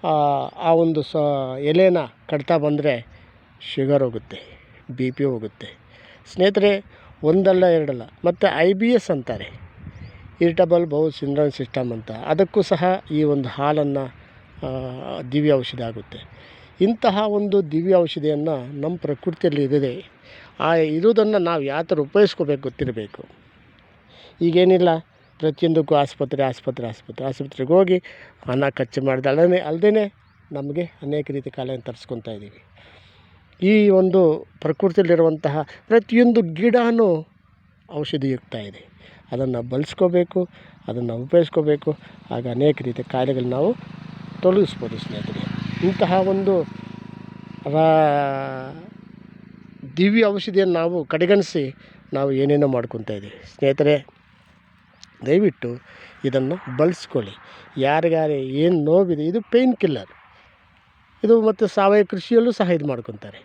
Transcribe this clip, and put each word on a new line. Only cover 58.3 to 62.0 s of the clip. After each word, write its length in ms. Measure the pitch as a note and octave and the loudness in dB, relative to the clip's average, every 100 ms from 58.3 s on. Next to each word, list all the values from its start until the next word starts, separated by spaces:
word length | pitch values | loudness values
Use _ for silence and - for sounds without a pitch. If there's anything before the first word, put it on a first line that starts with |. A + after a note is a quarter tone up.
| C#3+ C3 | -2 -4
ಏನು 300 | C3+ E3 F3+ | 0 2 2
ನೋವಿದೆ, 420 | D3 E3+ F#3+ D#3 D3+ | 4 2 2 0 -2
ಇದು 160 | G3 | -4
ಪೇಯ್ನ್ 340 | G#3+ A#3 B3+ B3 | 0 2 2 0
ಕಿಲ್ಲರ್. 300 | F#3 C3+ F#2+ - _ _ _ _ _ _ _ _ _ _ G#3 | -2 -4 -8 -20 _ _ _ _ _ _ _ _ _ _ 4
ಇದು 160 | A3+ | 4
ಮತ್ತು 260 | A3 G#3 G#3 | 4 0 -2
ಸಾವಯವ 380 | - G3 G#3 | 2 4 4